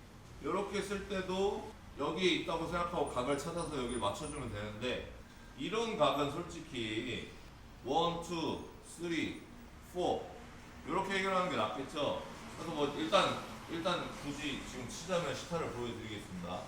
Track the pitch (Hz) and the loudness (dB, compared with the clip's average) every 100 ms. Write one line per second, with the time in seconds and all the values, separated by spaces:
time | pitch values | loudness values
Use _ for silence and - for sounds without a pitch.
0 | - - - - 143 185 202 196 202 196 | -16 -16 -14 -6 0 0 2 0 0 -2
1 | - 190 180 185 202 220 - - - 127 | 0 -2 2 4 4 2 -6 -10 -12 -2
2 | 156 175 180 147 - 170 160 175 170 160 | 0 4 6 6 2 0 2 2 2 2
3 | - 123 131 139 165 135 113 135 120 - | 2 2 2 2 0 -2 -2 0 0 2
4 | 101 - 147 147 113 101 104 107 123 - | 0 0 -4 -4 -4 -4 -4 -2 0 0
5 | - - - - - 117 165 220 226 180 | -4 -10 -14 -14 -14 -4 0 2 2 6
6 | 139 139 139 165 170 165 - 123 107 110 | 6 6 2 0 -4 -6 -6 -2 0 0
7 | 127 104 - - - - - - - 156 | -2 -4 -6 -12 -14 -14 -16 -8 2 4
8 | 170 165 - 170 139 - - - - - | 4 2 -2 0 0 -2 -6 -12 -14 -6
9 | 170 160 - - - - - - - 180 | 0 0 0 -4 -12 -14 -14 -14 -8 0
10 | 170 - - - - - - - 131 180 | 2 2 -2 -10 -12 -14 -14 -10 0 0
11 | 190 190 190 185 180 120 107 139 131 156 | 2 2 4 4 4 4 2 0 -4 0
12 | 139 - - - - - 160 151 139 - | 2 0 -4 -10 -10 -6 -4 2 2 2
13 | 160 196 170 - - - - 165 180 170 | 6 6 6 2 -4 -10 -6 0 2 2
14 | 135 - 143 139 147 120 - 127 117 - | 0 -4 -4 -2 -2 -2 -4 -6 -6 -6
15 | 185 170 143 123 - 165 123 117 117 104 | 0 2 2 -2 -2 0 0 -2 -2 -4
16 | 107 101 - 90 87 90 | -4 -6 -6 -6 -4 -4